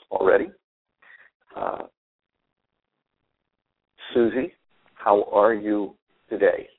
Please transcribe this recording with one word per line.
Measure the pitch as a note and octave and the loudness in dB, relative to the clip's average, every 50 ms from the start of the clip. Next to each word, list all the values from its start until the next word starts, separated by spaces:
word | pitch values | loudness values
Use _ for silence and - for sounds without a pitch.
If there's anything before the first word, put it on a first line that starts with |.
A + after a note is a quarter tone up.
| - _ | -14 _
already. | G2 F#2+ F#2+ F#2+ G2 G2 - G3 - _ _ _ _ _ _ _ _ _ _ - - - - _ _ _ _ _ - | -4 0 2 4 4 4 2 -2 -10 _ _ _ _ _ _ _ _ _ _ -20 -20 -20 -20 _ _ _ _ _ -12
Uh, | - - - - - - - _ _ _ _ _ _ _ _ _ _ _ _ _ _ _ _ _ _ _ _ _ _ _ _ _ _ _ _ _ _ _ _ _ _ _ _ _ _ _ _ _ _ - - | -8 -8 -8 -8 -10 -14 -18 _ _ _ _ _ _ _ _ _ _ _ _ _ _ _ _ _ _ _ _ _ _ _ _ _ _ _ _ _ _ _ _ _ _ _ _ _ _ _ _ _ _ -20 -6
Susie, | - B2+ A#2 A2 G2+ C3 - - - _ _ _ _ _ _ _ | -2 0 0 0 0 -4 -6 -8 -12 _ _ _ _ _ _ _
how | _ - - A2 G2+ G2+ G2+ - | _ -4 0 2 2 2 2 2
are | - G#2 G2+ A2 A#2 | 2 4 4 4 2
you | G#2 G2+ G#2+ G#2+ G#2 G2+ F#2+ - _ _ _ _ _ _ _ | 0 -2 -2 -2 -2 -4 -6 -10 _ _ _ _ _ _ _
today? | A2+ G2+ G2+ F2+ E2+ - - - _ | -2 2 2 2 2 0 -6 -14 _